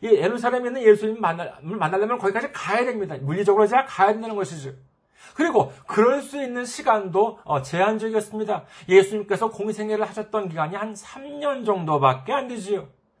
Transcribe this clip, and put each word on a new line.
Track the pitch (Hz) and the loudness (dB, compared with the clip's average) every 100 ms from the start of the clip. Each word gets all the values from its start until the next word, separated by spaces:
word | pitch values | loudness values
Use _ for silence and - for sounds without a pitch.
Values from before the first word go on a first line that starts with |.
이 | 220 | 2
예루살렘에 | 202 175 240 240 247 247 | 4 4 0 0 -2 -2
있는 | 262 | 2
예수님 | 220 208 214 220 | 6 6 4 -2
만나-, | 180 165 175 - | -2 -2 -8 -12
만나려면 | 151 208 156 190 214 247 | -8 -4 -2 0 0 0
거기까지 | 196 226 - | -2 -2 -4
가야 | - 170 220 | -8 -4 -2
됩니다. | 247 214 175 135 | -2 -4 -6 -6
물리적으로 | 139 175 202 202 208 | -4 -2 2 4 4
제가 | 247 - | 4 0
가야 | - 196 | 2 2
된다는 | 214 226 208 | 2 -4 -6
것이죠. | 190 160 135 127 _ _ _ _ - | -6 -8 -14 -16 _ _ _ _ -12
그리고 | - 330 233 - - - | -2 2 4 2 -4 -4
그럴 | 208 233 277 | 2 4 4
수 | 269 285 | -2 -8
있는 | 262 247 247 | -6 -6 -8
시간도, | - 294 214 190 190 214 - | -4 2 2 2 0 0 0
어, | - 143 | -4 -4
제한적이었습니다. | 131 170 202 220 220 220 208 214 208 190 - - - | -2 0 0 0 -2 -2 -2 -6 -4 -6 -8 -12 6
예수님께서 | 190 196 214 202 196 220 | 6 6 2 -2 -2 -2
공생애를 | 220 208 208 214 214 208 | -4 -6 -4 -4 -2 -4
하셨던 | 220 220 220 190 | -6 -6 -4 -4
기간이 | 160 156 196 | -4 -4 -4
한 | 214 | -8
삼 | 202 - 269 277 294 | -10 -16 -16 -14 -6
년 | 294 262 | -4 -2
정도밖에 | 214 196 160 147 135 127 131 | -2 -2 0 2 2 2 -2
안 | 262 247 | -4 -4
되지요. | 240 190 196 143 _ _ _ | -8 -4 -6 -6 _ _ _